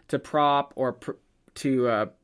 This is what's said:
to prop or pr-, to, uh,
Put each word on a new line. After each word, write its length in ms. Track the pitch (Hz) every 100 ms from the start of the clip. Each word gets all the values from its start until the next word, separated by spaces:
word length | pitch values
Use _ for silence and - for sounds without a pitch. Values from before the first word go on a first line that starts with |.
| -
to 100 | -
prop 560 | - 151 147 143 143 -
or 160 | 127
pr-, 200 | 123 - - _ _ _
to, 340 | - 143 131 123
uh, 180 | 110 107 -